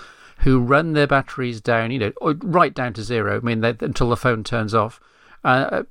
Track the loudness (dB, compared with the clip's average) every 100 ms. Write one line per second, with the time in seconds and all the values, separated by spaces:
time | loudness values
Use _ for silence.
0 | -16 -20 -10 2 4 4 4 2 2 0
1 | 2 0 -2 -6 -6 -4 0 0 0 -2
2 | -4 -2 -2 -2 0 0 0 -2 -6 -6
3 | -4 -2 -2 -2 -2 0 -2 -2 -4 0
4 | 0 0 0 -2 -2 -4 0 0 -2 -6
5 | _ _ _ -4 2 2 2 -2 -4